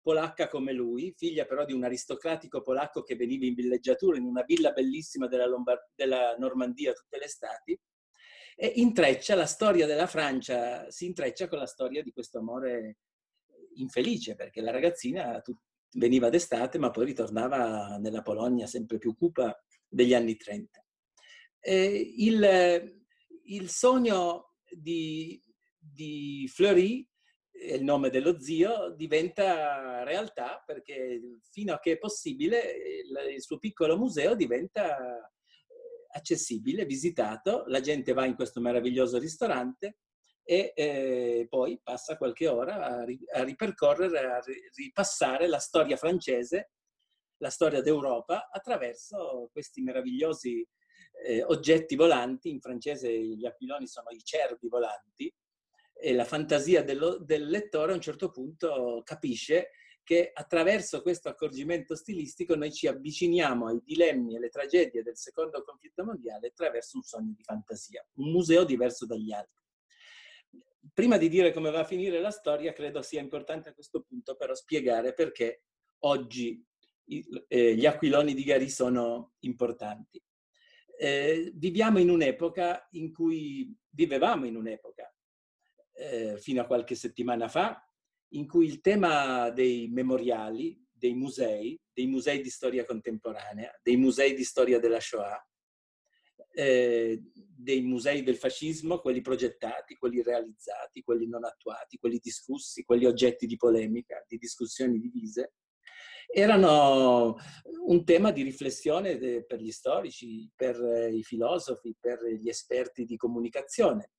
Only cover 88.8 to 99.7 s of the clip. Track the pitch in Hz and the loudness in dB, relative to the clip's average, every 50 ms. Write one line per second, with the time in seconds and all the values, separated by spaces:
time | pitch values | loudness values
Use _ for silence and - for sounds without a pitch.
88.8 | _ 190 208 208 190 170 156 147 139 131 127 123 120 120 117 127 127 127 123 120 | _ 4 4 4 4 4 4 4 2 2 2 0 0 0 2 2 4 4 4 2
89.8 | 117 113 120 127 127 127 131 123 117 123 120 113 110 110 110 113 151 165 165 _ | -2 -4 -2 -2 0 2 2 2 2 0 -2 -2 -2 -6 -6 -6 -6 -8 -8 _
90.8 | _ _ _ 117 120 123 120 127 135 135 131 135 127 113 107 104 107 120 156 - | _ _ _ _ 0 0 0 0 -6 -6 -2 -2 -2 0 0 -2 -4 -8 -8 -10
91.8 | _ _ _ - 127 131 135 131 117 147 143 143 139 127 - - - 127 127 127 | _ _ _ -4 -2 -2 -2 0 0 0 -2 -2 -4 -8 -10 -4 -4 -2 -2 -2
92.8 | 117 - 123 110 - 123 113 110 _ 113 110 - - 104 104 104 113 123 - - | -4 -4 -6 -8 -6 -8 -8 -6 _ -8 -10 -10 -12 -12 -12 -12 -12 -12 -14 -4
93.8 | _ 120 123 123 131 131 123 131 139 139 135 135 127 - - - 127 123 123 117 | _ 4 6 6 6 4 4 4 2 2 2 0 -6 -4 2 2 4 4 4 4
94.8 | 117 117 113 113 - - - 110 101 101 104 113 - _ _ _ _ _ _ _ | 4 4 2 2 -2 -4 -6 -6 -6 -6 -8 -10 -12 _ _ _ _ _ _ _
95.8 | _ _ _ _ _ _ _ _ _ _ _ _ - _ _ 175 143 139 127 123 | _ _ _ _ _ _ _ _ _ _ _ _ -20 _ _ 0 4 4 6 6
96.8 | 123 120 117 117 113 113 110 110 - - _ - - 101 180 135 123 127 135 131 | 6 4 4 2 2 0 -2 -4 -6 -14 _ -20 -20 _ _ -14 -2 0 0 0
97.8 | 123 127 127 123 117 139 143 143 131 131 123 - - 127 - - 151 156 160 160 | 2 0 -2 0 0 0 0 0 0 0 -2 0 0 -4 -4 -2 -6 -6 -6 -4
98.8 | 156 160 175 170 - 135 127 127 117 127 131 117 123 117 - _ - 113 | -4 -4 -4 -2 0 -2 -2 -2 0 -2 -2 0 0 -2 -2 _ -8 -8